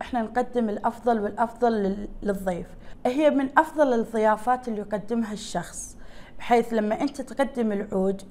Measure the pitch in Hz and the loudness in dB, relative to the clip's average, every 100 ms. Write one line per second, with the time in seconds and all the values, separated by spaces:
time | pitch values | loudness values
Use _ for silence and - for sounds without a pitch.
0 | - 240 214 240 247 240 220 208 226 226 | -4 -4 -2 -2 0 0 0 0 -2 0
1 | 247 233 202 202 226 - 240 220 196 202 | 2 2 0 0 -2 2 2 4 2 -2
2 | 202 - 208 190 190 175 180 - - - | -6 -4 -2 -2 -2 -4 -6 -12 -14 -4
3 | 247 262 302 269 269 302 320 302 285 233 | 0 4 4 4 4 2 2 4 4 4
4 | 214 220 214 214 247 247 247 214 202 214 | 0 2 4 4 2 0 -2 -6 -4 -6
5 | 208 233 214 208 - - 165 - - - | -2 -2 -2 -6 -6 -6 -6 -10 -14 -14
6 | - - - - - 240 233 226 208 220 | -16 -16 -14 -8 2 4 4 0 0 0
7 | 277 - - 226 269 254 226 202 202 196 | -2 -4 -4 -2 0 0 0 -2 -2 0
8 | 190 196 - | 0 -2 -6